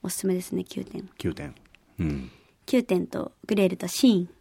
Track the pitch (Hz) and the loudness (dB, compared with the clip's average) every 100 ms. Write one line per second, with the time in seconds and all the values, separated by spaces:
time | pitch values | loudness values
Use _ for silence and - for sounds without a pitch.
0 | 190 - 190 185 180 - 180 - 190 - | -4 -2 0 0 -2 -4 -4 -8 -8 -10
1 | 190 _ - - 71 - _ _ _ - | -14 _ -4 -4 -8 -12 _ _ _ -4
2 | 82 71 64 - _ _ - 254 240 185 | -2 -2 -8 -16 _ _ 0 2 2 0
3 | 175 - - _ - 208 190 180 180 - | 0 -6 -8 _ -2 2 2 2 -6 4
4 | 262 202 175 - | 6 6 2 -8